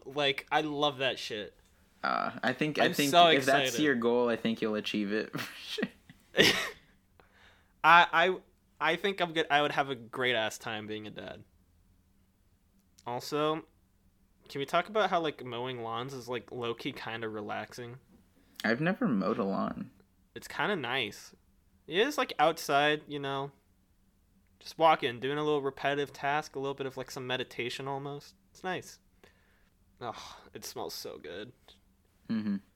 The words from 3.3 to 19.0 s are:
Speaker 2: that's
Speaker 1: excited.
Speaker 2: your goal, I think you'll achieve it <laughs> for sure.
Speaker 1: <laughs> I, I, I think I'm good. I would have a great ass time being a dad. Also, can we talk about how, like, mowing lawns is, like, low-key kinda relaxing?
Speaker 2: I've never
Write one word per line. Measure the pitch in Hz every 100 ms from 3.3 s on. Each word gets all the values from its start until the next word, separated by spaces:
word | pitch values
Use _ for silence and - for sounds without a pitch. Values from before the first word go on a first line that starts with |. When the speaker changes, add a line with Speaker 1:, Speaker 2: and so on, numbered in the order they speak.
| 147 131
Speaker 2:
that's | 139 131
Speaker 1:
excited. | 131
Speaker 2:
your | 151 123
goal, | 117 123 120
I | 113
think | 113 113
you'll | 110 107
achieve | 101 104 101
it | 104 -
<laughs> | 139
for | - - -
sure. | - - - - - _ -
Speaker 1:
<laughs> | - - - - _ _ _ _ - _ - _ _ _
I, | 156 170 170
I, | 160 180 185 - _ _ -
I | 151 165
think | 202 190
I'm | 175
good. | 160 156
I | 147
would | 147
have | 151 139
a | 123
great | 113 135 123
ass | 117 110 -
time | 120 107 107
being | 107 107
a |
dad. | 101 98 107 - _ _ _ _ _ _ _ _ _ _ _ _ _ _ _ -
Also, | 120 - 147 151 160 - _ _ _ _ _ _ _ -
can | 143
we | 139
talk | 170 180
about | 214 190
how, | 180
like, | 156 -
mowing | 127 117 127 123
lawns | 113 113 131
is, | 135 113
like, | 123 -
low-key | 123 117 117 147
kinda | 127 120 113 113
relaxing? | 107 104 107 107 - 120 127 _ - _ _ _ -
Speaker 2:
I've | 104 120
never | 165 -